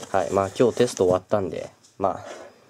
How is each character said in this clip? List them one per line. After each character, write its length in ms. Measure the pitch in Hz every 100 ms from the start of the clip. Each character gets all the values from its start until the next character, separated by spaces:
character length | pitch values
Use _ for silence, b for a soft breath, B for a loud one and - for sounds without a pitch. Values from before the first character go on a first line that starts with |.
| -
は 140 | 98 87
い。 60 |
ま 120 | 98
あ、 60 | 98
今 220 | - 120
日 80 | 101
テ 80 | 123
ス 80 | -
ト 100 | 92
終 80 |
わ 60 | 92
っ 40 | -
た 140 | 104
ん 100 | 90
で、 200 | - - - _ -
ま 200 | 95 82
あ、 60 | B B B B B